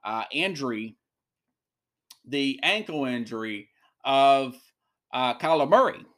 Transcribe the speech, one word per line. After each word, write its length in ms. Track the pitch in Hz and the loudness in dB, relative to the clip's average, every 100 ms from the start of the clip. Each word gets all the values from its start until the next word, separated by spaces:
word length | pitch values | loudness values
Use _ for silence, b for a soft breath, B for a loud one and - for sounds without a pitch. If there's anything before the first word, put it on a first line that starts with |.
uh, 200 | 107 113 107 | -6 -8 -6
injury, 640 | 135 185 165 135 110 113 110 _ _ _ _ _ _ _ _ _ _ _ - - | -4 -4 -4 -6 -6 -8 -14 _ _ _ _ _ _ _ _ _ _ _ -20 -8
the 340 | 139 139 135 | -2 -2 0
ankle 420 | 160 208 214 156 135 | -2 -2 -4 -4 -4
injury 640 | 123 113 113 110 104 104 _ _ _ 135 | -4 -6 -8 -8 -10 -14 _ _ _ -2
of, 500 | 135 139 139 131 127 _ _ _ _ _ | 4 6 6 2 -10 _ _ _ _ _
uh, 240 | 127 127 120 | -4 -2 -2
Kyler 320 | 160 160 143 | 0 2 6
Murray. 360 | 208 254 - - | 4 4 0 -16